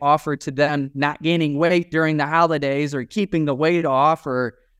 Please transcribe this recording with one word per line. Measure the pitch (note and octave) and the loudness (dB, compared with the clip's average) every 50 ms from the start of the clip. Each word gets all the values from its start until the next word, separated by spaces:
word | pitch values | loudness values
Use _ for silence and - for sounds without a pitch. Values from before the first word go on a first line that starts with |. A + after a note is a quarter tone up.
offer | C#3+ C#3+ D3+ D3+ - D#3 D3 | 2 2 2 2 0 -4 -6
to | C#3+ - D#3 | -6 -6 -6
them | C3 C3+ D3 C#3+ D3 C#3+ C#3 C3+ C#3+ | -2 0 0 0 0 -2 -4 -6 -4
not | C#3 C#3+ D3 D3 - | -2 -2 -2 -2 -2
gaining | D3+ D#3+ E3+ E3+ D#3+ D3 C#3+ C#3+ | -2 0 0 0 0 0 0 0
weight | E3 E3+ F3+ F3 E3+ F3 | 2 2 2 0 0 0
during | - D#3+ D#3+ D#3 D#3 D3 | -2 0 0 2 0 0
the | C#3+ | -2
holidays | D3 D#3 E3 E3+ E3 D#3+ D3 C#3+ C#3 C#3 C#3+ D3+ C#3+ D3 | 0 2 2 2 2 2 0 -2 -2 -2 -2 -2 -2 -4
or | C3+ A#2+ | -6 -6
keeping | - - G#3+ G3+ F#3 - D#3+ D#3 | -4 -2 -4 -2 0 0 -2 0
the | C#3+ C#3 | 0 0
weight | B2+ D#3 D#3+ F3 E3+ E3 | 0 2 2 2 2 0
off | D3 C3+ C3 C#3+ D#3 D#3+ - - | 0 2 2 2 2 2 0 -4
or, | C#3+ B2+ B2+ B2+ A#2 - _ _ _ _ | -4 -2 -2 -2 -4 -6 _ _ _ _